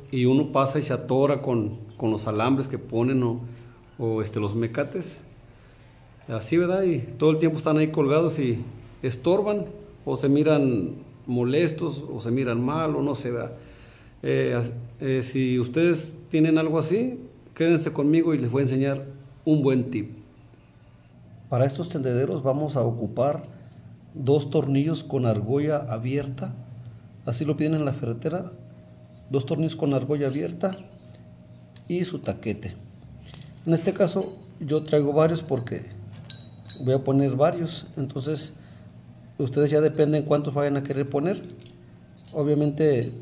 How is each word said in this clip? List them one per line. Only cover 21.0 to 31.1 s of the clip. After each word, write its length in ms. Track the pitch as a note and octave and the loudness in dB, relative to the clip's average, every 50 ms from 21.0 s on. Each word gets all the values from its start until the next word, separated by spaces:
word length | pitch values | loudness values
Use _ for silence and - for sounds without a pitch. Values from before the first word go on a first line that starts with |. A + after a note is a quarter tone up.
| - - - - - - - - - - | -20 -20 -20 -20 -20 -20 -20 -20 -8 -2
Para 160 | C3 A#2+ C3 | 2 2 2
estos 240 | C#3 C#3 - E3+ - | 2 2 -2 -6 -4
tendederos 540 | - D#3+ C3 B2+ B2 A#2+ C3+ D3+ F#3 D#3+ C3+ | -4 -2 0 0 2 2 2 0 -2 -2 0
vamos 340 | C3+ C3 C#3+ D3+ D3 C3+ | 0 0 0 0 -2 0
a 60 | C3+ A#2 | 0 0
ocupar 760 | A#2+ A#2 A#2 A2+ G2+ - A#2+ B2 C#3+ D3 E3 - - - - - - - - - - - - - - - | 0 0 -2 -4 -4 0 0 0 0 0 -2 -6 -12 -16 -20 -20 -20 -20 -20 -20 -20 -20 -20 -20 -18 -12
dos 380 | D#3+ C3+ B2 C#3 D3+ - - | -4 0 2 2 2 2 0
tornillos 540 | - D#3+ C#3 C#3 C#3 C3+ C#3+ D#3+ D#3+ C#3+ - | 0 0 0 2 2 2 2 2 0 -2 -4
con 200 | - - C3+ B2+ | -4 -2 0 2
argolla 520 | A#2 A2 G#2 G2 G#2+ C3 C#3+ D3 D3+ D3+ D3 - A#2+ | 2 2 2 0 0 0 0 2 2 0 -2 -2 -4
abierta, 640 | A2+ A2+ A#2 B2+ C3 C#3+ C#3+ C#3 - - - - - - - - - - - - - - - - - - - | -6 -4 -4 -2 -2 -2 -4 -4 -8 -8 -8 -10 -10 -12 -14 -16 -16 -16 -16 -16 -18 -18 -20 -20 -20 -12 -6
así 180 | - A#2 - D#3+ | -6 -4 -2 0
lo 120 | D3 D3+ | -2 0
piden 180 | C#3+ D3+ D3+ D#3+ | 0 2 2 2
en 100 | D#3 D3+ | 2 0
la 80 | C#3 B2 | 0 -2
ferretera, 580 | - - A#2 A#2 A#2 - D#3+ D#3 F3+ - - - - - - - - - - - - - - - - - - | -2 -4 -4 -4 -4 -4 -4 -4 -4 -6 -8 -12 -16 -18 -20 -20 -20 -20 -20 -20 -20 -20 -20 -20 -20 -10 -2
dos 160 | - C#3 B2 | -2 -2 0
tornillos 300 | - E3 C#3+ D#3+ D#3 - | 0 0 0 0 -2 0
con 180 | - - C#3+ C#3 | 0 0 2 2
argolla 320 | C3 B2+ - D3+ D3 C#3+ | 2 2 0 0 0 0
abierta 500 | C3+ C3 C#3+ E3+ - E3+ E3+ - F#3+ F#3+ - - - - - - - | 0 0 -2 -4 -4 -4 -4 -4 -4 -4 -4 -12 -18 -20 -20 -20 -20